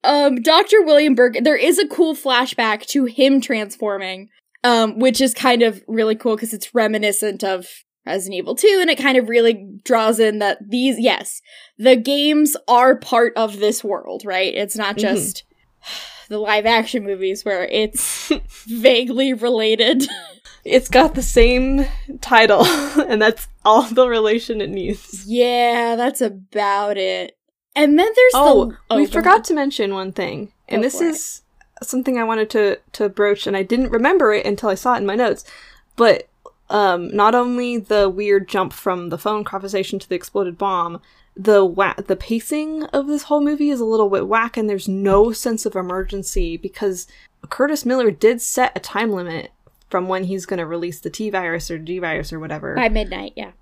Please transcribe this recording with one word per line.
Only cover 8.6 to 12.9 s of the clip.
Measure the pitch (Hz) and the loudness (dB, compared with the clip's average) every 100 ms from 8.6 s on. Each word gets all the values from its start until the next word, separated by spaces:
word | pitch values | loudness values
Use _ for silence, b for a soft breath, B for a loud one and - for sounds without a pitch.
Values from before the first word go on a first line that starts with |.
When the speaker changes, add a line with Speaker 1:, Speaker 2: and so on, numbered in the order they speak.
| 427 392 | 4 4
Speaker 1:
and | 339 | 2
it | 294 | 0
kind | 269 262 | 2 2
of | 220 | 4
really | 233 233 220 196 - | 4 4 2 -8 -16
draws | - 226 220 226 | -2 2 2 2
in | 220 214 | 0 2
that | 208 - 208 | -2 -4 -4
these, | 240 262 226 | -2 0 2
yes, | 233 185 - - B B B _ | 0 0 -6 -16 B B B _
the | 233 247 | 4 4
games | 233 285 294 302 302 - - | 4 0 2 2 2 0 2
are | 247 254 | 4 6